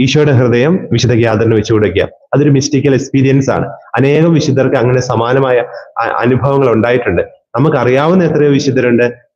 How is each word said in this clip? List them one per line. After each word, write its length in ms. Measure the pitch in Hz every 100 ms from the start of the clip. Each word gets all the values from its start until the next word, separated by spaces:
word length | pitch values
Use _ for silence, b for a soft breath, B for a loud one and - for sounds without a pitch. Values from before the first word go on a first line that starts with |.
ഈശോയുടെ 320 | 131 151 147
ഹൃദയം 560 | 127 123 120 147 190 -
വിശുദ്ധ 220 | 117 113
ക്യാതറിന് 400 | 117 117 107 113
വെച്ചു 180 | 110 101
കൊടുക്കുക. 360 | 107 101 95 - - -
അതൊരു 160 | 135 147
മിസ്റ്റിക്കൽ 440 | 135 139 139 139
എക്സ്പീരിയൻസ് 560 | 127 - 135 135 135 135
ആണ്. 160 | 87 -
അനേകം 680 | - - 123 135 151 170
വിശുദ്ധർക്ക് 420 | 160 147 131 131 135
അങ്ങനെ 240 | 123 127
സമാനമായ 640 | 127 113 117 131 135 123 117 B B -
അ-, 120 | 117
അനുഭവങ്ങൾ 600 | - 120 127 139 139 131
ഉണ്ടായിട്ടുണ്ട്. 500 | 110 117 123 107 90 - - _ 120
നമുക്കറിയാവുന്ന 680 | 156 135 120 131 156 185
എത്രയോ 260 | 160 151 147
വിശുദ്ധരുണ്ട്, 760 | 139 139 127 123 117 120 - _